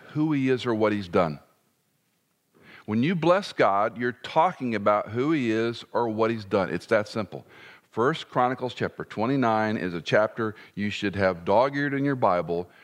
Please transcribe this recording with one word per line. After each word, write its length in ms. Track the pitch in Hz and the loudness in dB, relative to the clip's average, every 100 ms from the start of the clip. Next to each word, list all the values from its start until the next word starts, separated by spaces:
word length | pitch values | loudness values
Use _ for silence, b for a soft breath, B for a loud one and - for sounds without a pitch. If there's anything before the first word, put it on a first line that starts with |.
| - | -10
who 180 | 151 160 | -4 -2
he 180 | 143 131 | 0 0
is 160 | 127 123 | 0 0
or 80 | |
what 200 | 110 107 | 0 2
he's 160 | 104 90 | 0 0
done. 300 | 98 82 73 _ _ _ _ _ _ _ _ _ _ _ _ B B - | 0 0 -2 _ _ _ _ _ _ _ _ _ _ _ _ B B -4
When 180 | 110 | 0
you 120 | 143 180 | 0 2
bless 360 | 156 185 - | 4 2 2
God, 460 | - 113 101 110 117 | 2 4 4 0 -2
you're 160 | 123 | -6
talking 600 | 117 - 160 180 - 127 107 | -6 -4 2 2 0 -4 0
about 340 | 104 104 - | 2 2 0
who 240 | 117 143 | -2 0
he 180 | 160 120 | 0 0
is 320 | 110 117 113 - | 0 0 -4 -6
or 160 | 107 120 | -2 -2
what 240 | 107 113 | 2 0
he's 140 | 113 98 | 0 0
done. 240 | 104 82 | 0 0
It's 160 | 87 - | -2 0
that 240 | 107 107 | 0 0
simple. 360 | 113 101 67 - B B B _ | -6 -8 -10 -16 B B B _
First 360 | - 127 156 - | -2 0 -2 -4
Chronicles 460 | 131 123 127 123 | 0 0 -2 -8
chapter 320 | - 98 - - | -4 -6 -6 -10
twenty-nine 720 | 104 117 139 117 110 107 110 | -4 0 2 2 2 0 -2
is 160 | 90 | -4
a 80 | 85 | -6
chapter 520 | - 113 110 - 110 101 B - | 0 2 2 -2 -6 -6 B -6
you 140 | 104 | -6
should 260 | - 101 95 | -2 -4 0
have 300 | 95 87 87 | 0 0 0
dog-eared 480 | 104 139 143 143 | 2 2 0 -2
in 100 | 139 | -2
your 140 | 143 131 | -2 2
Bible, 520 | 110 87 82 87 90 b | 2 2 0 -4 -6 b